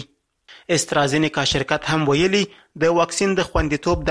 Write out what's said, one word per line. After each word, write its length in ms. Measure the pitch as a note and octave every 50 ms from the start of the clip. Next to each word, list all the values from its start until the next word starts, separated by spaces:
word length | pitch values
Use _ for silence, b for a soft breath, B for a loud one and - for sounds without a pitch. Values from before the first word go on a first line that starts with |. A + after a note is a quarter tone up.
| - - _ _ _ _ _ _ _ B B B B B E3+
استرازینیکا 680 | D3+ - - D#3+ D3 C#3+ C3+ C#3 D#3 D#3 D3 - D3+ C3+ - -
شرکت 360 | C#3 C3+ - D3+ D3+ - - D#3+
هم 140 | D#3 D3+ C#3
ویلي، 360 | C#3 D3+ F3+ F#3+ F#3+ G#3 F#3+ B B B B B _ C#3+ D#3
د 100 | E3 E3+ E3+
واکسین 340 | E3 E3 - - G3 G3 F#3+
د 160 | F#3 E3+ -
خوندیتوب 560 | - E3 D#3 D3 D3 - - F3 F3 D#3+ D3
د 40 | D#3+